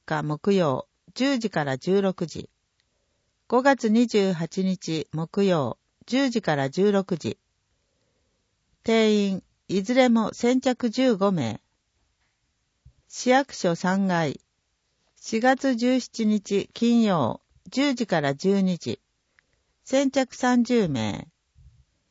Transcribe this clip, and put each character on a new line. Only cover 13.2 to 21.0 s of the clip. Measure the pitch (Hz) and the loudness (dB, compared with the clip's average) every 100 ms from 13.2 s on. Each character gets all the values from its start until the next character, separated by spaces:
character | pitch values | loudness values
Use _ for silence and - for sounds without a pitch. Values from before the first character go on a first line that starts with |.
| 247 | 2
役 | 254 277 - | 2 2 -2
所 | 180 170 | -2 0
三 | 185 196 190 | 0 0 0
階。 | 170 151 - _ _ _ _ _ _ _ _ | 0 -2 -4 _ _ _ _ _ _ _ _
四 | - 220 | -6 0
月 | 254 262 269 226 | 2 2 0 0
十 | 247 254 | 2 0
七 | - - 214 | -2 -4 0
日 | 214 - 196 - | 0 0 -4 -4
金 | - 233 233 | -2 2 4
曜、 | 214 170 117 - _ _ - | 2 2 0 -4 _ _ -8
十 | 254 285 | -2 0
時 | 254 226 | -2 -2
か | 165 | 0
ら | 143 139 | 0 -2
十 | 190 196 | 0 2
二 | 185 170 | 0 -2
時。 | 120 - _ _ _ _ _ _ _ _ | -6 -10 _ _ _ _ _ _ _ _
先 | - 262 269 | -2 0 2
着 | 269 254 - | 0 -2 -2
三 | 247 247 | 2 2
十 | 233 240 175 | 2 2 2
名。 | 127 | -2